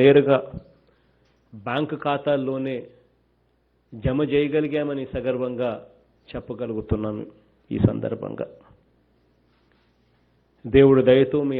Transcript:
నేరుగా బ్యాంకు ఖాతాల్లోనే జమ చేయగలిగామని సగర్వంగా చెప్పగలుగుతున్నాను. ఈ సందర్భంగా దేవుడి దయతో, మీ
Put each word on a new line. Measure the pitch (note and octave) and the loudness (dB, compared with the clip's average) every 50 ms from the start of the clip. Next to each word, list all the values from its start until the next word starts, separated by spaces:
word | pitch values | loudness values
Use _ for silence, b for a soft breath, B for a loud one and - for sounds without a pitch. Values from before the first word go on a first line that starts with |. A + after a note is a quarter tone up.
నేరుగా | B2+ C#3 C#3 C#3+ C#3 C#3 C#3 B2+ - - - - - - _ _ _ _ _ _ _ _ _ _ _ _ _ _ _ _ | 6 6 6 6 6 4 2 0 0 -6 -14 -18 -20 -20 _ _ _ _ _ _ _ _ _ _ _ _ _ _ _ _
బ్యాంకు | - G#2+ G2 A#2+ B2 C#3 D3+ D3 D#3 | -20 -12 -8 -6 -4 -4 -4 -4 -6
ఖాతాల్లోనే | D3 - D3 C#3+ C#3 C#3+ D3 C#3+ C#3 C3 C3 C3+ C3 C3 C3+ C3 A#2+ - - - _ _ _ _ _ _ _ _ _ _ _ _ _ _ _ _ _ _ _ | -6 -4 -4 -4 -2 0 -2 -2 0 -2 -4 -4 -4 -6 -6 -8 -8 -10 -14 -20 _ _ _ _ _ _ _ _ _ _ _ _ _ _ _ _ _ _ _
జమ | - A2 G#2 C3 C3 C#3 | -12 -6 -4 -2 -2 -2
చేయగలిగామని | D3+ C3 C#3 C#3+ D3 C#3 C#3+ D#3 D#3 C#3+ C#3+ D3+ D3 D3 C#3+ C3+ C3 - - | 0 0 0 0 0 0 -2 -2 -2 -2 -4 -4 -4 -4 -6 -8 -8 -8 -8
సగర్వంగా | C3 A#2 C3 B2 B2 B2+ B2+ B2 A#2 B2+ A#2+ A2 A2+ - - _ _ _ _ _ _ _ - | -6 -4 -4 -4 -4 -4 -6 -4 -4 -4 -6 -6 -8 -12 -18 _ _ _ _ _ _ _ -14
చెప్పగలుగుతున్నాను. | - B2 - - A#2+ G#2+ B2 A#2 A2 G#2+ G#2+ - A2+ G#2 G#2+ G#2+ G#2+ G#2+ - - - _ _ _ _ _ _ - | -14 -12 -12 -12 -10 -10 -8 -8 -8 -8 -4 -4 -4 -4 -4 -6 -8 -8 -12 -14 -18 _ _ _ _ _ _ -8
ఈ | A#2 A2 - - | 2 2 2 2
సందర్భంగా | - - - - - - - - G#1+ - - - - - _ _ _ _ _ _ _ _ _ _ _ _ _ _ _ _ _ _ _ _ _ _ _ _ _ _ _ _ _ _ _ _ _ _ _ _ _ _ _ _ - | 2 -2 -6 -6 -6 -8 -8 -10 -10 -10 -12 -12 -14 -20 _ _ _ _ _ _ _ _ _ _ _ _ _ _ _ _ _ _ _ _ _ _ _ _ _ _ _ _ _ _ _ _ _ _ _ _ _ _ _ _ -6
దేవుడి | A#2 A#2 C3+ C#3 C#3 C3+ C3 | 4 6 6 8 8 6 6
దయతో, | A#2+ B2+ B2+ C3+ C3 C3 - D3 | 6 6 6 4 4 2 0 -2
మీ | C#3+ C#3 C3+ B2+ | -2 -2 -4 -4